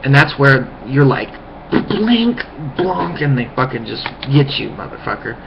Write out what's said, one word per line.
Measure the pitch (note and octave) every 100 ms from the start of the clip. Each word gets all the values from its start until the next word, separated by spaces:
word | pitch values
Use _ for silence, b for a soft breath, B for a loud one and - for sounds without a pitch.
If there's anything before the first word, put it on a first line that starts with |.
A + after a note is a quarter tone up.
And | C3+
that's | C#3 D3+ -
where | C#3 C3+ B2 -
you're | G#2+ C3+
like, | C#3 - G#2+ - - - -
Blink, | - - G3+ A3 A#3 A#3 A#3+ - - D3+ -
blonk, | F#3 F3+ E3+ D#3+
and | D3 B2+
they | A#2
fucking | - C3 A#2
just | A2 A2 - - B2+
get | C#3 C#3 -
you, | G2
motherfucker. | G2+ E2+ - - G#2 - A#2